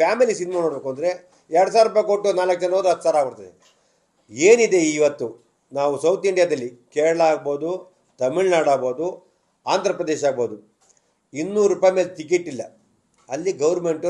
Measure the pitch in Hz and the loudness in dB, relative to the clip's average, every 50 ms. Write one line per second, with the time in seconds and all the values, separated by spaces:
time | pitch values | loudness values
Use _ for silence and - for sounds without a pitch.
0 | 160 180 220 240 254 226 190 156 180 175 185 175 165 156 139 131 120 139 131 135 | 0 0 2 2 2 0 0 -2 -6 -4 -4 -2 -2 -2 -4 -4 -8 -10 -8 -4
1 | 165 180 180 175 - _ _ _ _ _ 156 175 190 190 185 226 226 220 190 214 | -4 -4 -4 -6 -10 _ _ _ _ _ 2 2 2 4 4 4 4 4 4 0
2 | 208 196 208 202 202 202 185 180 180 185 180 175 180 175 185 190 185 180 165 170 | 0 2 0 0 0 0 0 0 0 0 0 -2 -2 -2 -2 0 0 0 0 0
3 | - 165 151 151 139 127 113 104 98 90 - _ _ _ _ _ _ _ _ _ | 0 0 0 0 0 -2 -4 -12 -18 -20 -20 _ _ _ _ _ _ _ _ _
4 | _ _ _ _ _ _ 107 123 160 202 233 233 226 180 185 180 160 156 151 151 | _ _ _ _ _ _ -4 2 6 6 6 6 6 4 4 2 2 2 2 2
5 | 151 143 147 - 123 113 - - _ _ _ _ _ _ 131 139 143 143 143 123 | 0 0 0 -2 -8 -10 -10 -14 _ _ _ _ _ _ -6 -2 -2 -2 -2 0
6 | 147 165 190 185 185 196 190 180 175 170 147 131 120 123 - - _ _ - 147 | 0 0 0 0 0 0 2 2 2 2 0 -2 -6 -8 -12 -16 _ _ -2 0
7 | 151 165 165 170 165 160 156 143 143 143 143 143 156 170 185 180 - - _ _ | 0 2 2 2 2 2 2 0 -2 -6 -6 -6 -6 -6 -6 -8 -10 -16 _ _
8 | _ _ _ - 127 131 151 180 190 185 175 160 147 147 139 131 127 127 123 135 | _ _ _ -4 -4 -2 0 0 0 2 2 2 2 2 2 0 0 -4 -4 -4
9 | 165 175 - - - _ _ _ _ _ _ _ - 131 160 190 185 196 - - | -6 -8 -8 -10 -16 _ _ _ _ _ _ _ -4 -2 -2 0 0 -2 -2 -2
10 | 165 156 151 - 143 139 123 123 120 104 104 104 - _ _ _ _ _ _ _ | -4 -4 -4 -2 -2 -2 -2 -2 -4 -4 -6 -10 -18 _ _ _ _ _ _ _
11 | _ _ _ _ _ _ 135 143 165 190 208 214 202 196 180 175 190 190 185 185 | _ _ _ _ _ _ -10 -8 -8 -4 0 0 2 2 2 2 2 2 4 2
12 | 175 156 - 156 151 143 180 175 170 156 135 113 107 - - _ _ _ _ _ | 0 -2 -6 -12 -4 -2 -2 -2 -2 -4 -10 -10 -12 -12 -16 _ _ _ _ _
13 | _ _ _ _ _ - 131 151 175 196 - 127 143 160 180 175 170 170 160 156 | _ _ _ _ _ -10 -8 -6 -4 -6 -4 0 0 0 0 0 0 -2 -4 -2
14 | 170 | -4